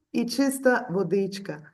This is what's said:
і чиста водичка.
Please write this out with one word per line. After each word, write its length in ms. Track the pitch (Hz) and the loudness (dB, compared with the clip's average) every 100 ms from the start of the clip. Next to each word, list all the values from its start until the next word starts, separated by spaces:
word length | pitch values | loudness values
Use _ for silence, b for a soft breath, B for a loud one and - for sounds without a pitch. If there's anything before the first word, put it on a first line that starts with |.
| _ | _
і 140 | 240 240 | -4 -2
чиста 600 | - 277 269 254 240 240 | 0 0 2 2 2 0
водичка. 840 | 180 180 196 196 196 - 151 b | -2 0 0 0 -4 -10 -12 b